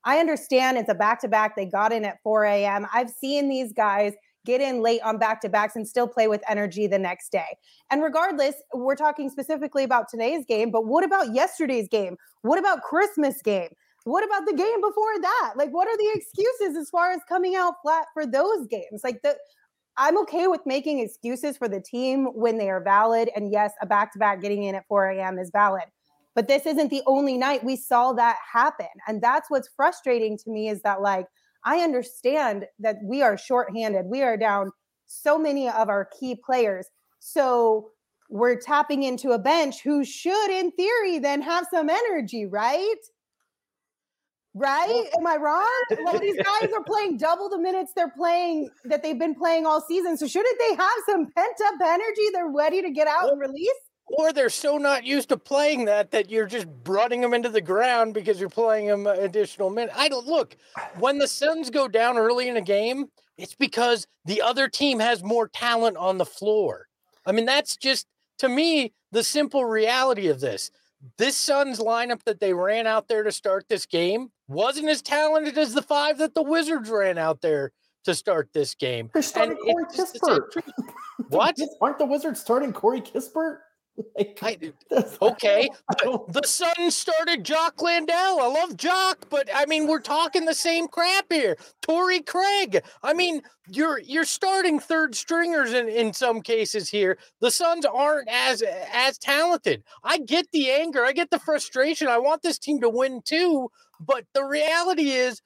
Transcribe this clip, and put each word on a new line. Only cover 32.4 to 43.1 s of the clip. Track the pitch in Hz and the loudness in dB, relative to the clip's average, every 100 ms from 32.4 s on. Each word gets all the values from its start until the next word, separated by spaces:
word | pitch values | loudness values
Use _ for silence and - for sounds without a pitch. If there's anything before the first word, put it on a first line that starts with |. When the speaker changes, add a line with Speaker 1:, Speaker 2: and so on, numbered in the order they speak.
| 262 202 - _ | 0 -2 -8 _
Speaker 1:
that | 214 202 202 | -4 -4 -6
we | 262 | 2
are | 254 202 | 2 2
shorthanded. | - 247 233 214 220 196 180 | 0 0 0 -4 -2 -2 -2
We | 254 | -2
are | 269 214 | 0 0
down | 220 202 196 - _ _ _ | 0 0 -2 -8 _ _ _
so | - 302 311 | -4 0 2
many | 311 277 262 | 2 -2 -2
of | 220 220 | 0 0
our | 202 196 - | 0 -4 -8
key | 262 240 | -10 -8
players. | - 254 220 185 196 _ _ _ | -2 0 2 -2 -10 _ _ _
So | - 330 262 240 233 220 214 _ _ _ _ | -6 0 2 4 4 2 -2 _ _ _ _
we're | 208 240 247 | 0 0 0
tapping | 247 294 294 285 | 0 0 2 -2
into | 277 254 269 | -2 -4 0
a | 233 | 0
bench | 196 330 294 240 | 4 2 2 -2
who | 269 294 | -2 0
should, | 269 - 339 403 415 | -2 -4 -2 0 0
in | 381 359 | 0 -2
theory, | - 381 480 403 330 | 0 0 2 0 0
then | 285 285 | 0 -2
have | 285 339 359 | -2 -2 0
some | 349 302 | -2 0
energy, | 359 466 349 214 233 202 | 0 0 -2 -4 -6 -6
right? | 202 226 294 392 440 - | -2 0 0 0 -4 -8